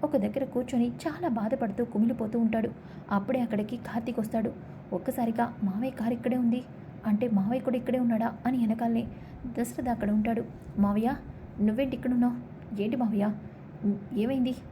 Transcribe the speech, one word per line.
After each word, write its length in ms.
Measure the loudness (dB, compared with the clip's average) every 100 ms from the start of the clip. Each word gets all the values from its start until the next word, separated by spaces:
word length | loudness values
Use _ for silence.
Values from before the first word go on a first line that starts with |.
ఒక 120 | 2 2
దగ్గర 280 | 2 0
కూర్చొని 440 | -2 -2 0 2 2
చాలా 400 | 0 -6 -2 0
బాధపడుతూ 560 | 0 0 0 0 0
కుమిలిపోతూ 540 | -2 2 2 2 0 2
ఉంటాడు. 320 | 2 2 0 -4 -14 -16 -2
అప్పుడే 300 | -2 0 0
అక్కడికి 360 | 0 0 -2 -6
కార్తీక్ 420 | -4 -4 -2 -4
వస్తాడు. 340 | -2 0 -2 -4 -14 -14 -6
ఒక్కసారిగా, 640 | -6 -4 -2 0 0 -2 0
"మామయ్య 260 | -2 0 -2
కారు 220 | -2 -2
ఇక్కడే 240 | 0 0 2
ఉంది 260 | 2 2 -2 -14 -14 -6 0
అంటే 220 | 2 4
మామయ్య 320 | 4 4 2
కూడా 160 | 2 0
ఇక్కడే 220 | 2 2
ఉన్నాడా?" 360 | 4 4 2 0 0
అని 120 | 2
వెనకాలనే 480 | 2 2 2 2 0 -8 -14 -10 -8 -2
దశరథ 300 | -4 -2 -2
అక్కడ 220 | 0 2
ఉంటాడు. 340 | 4 4 0 -2 -10 -10 2
"మావయ్య, 360 | 4 4 2 0 -6 -14 -14 0
నువ్వేంటి 360 | 2 4 0 0
ఇక్కడ 160 | 0
ఉన్నావు? 440 | 4 4 2 -8 -14 -10 -2
ఏంటి 140 | 0 2
మావయ్య, 340 | 2 2 2 0 -8 -14 -16 -2 0 0 -2
ఏమైంది? 400 | 0 0 2 2 0 -8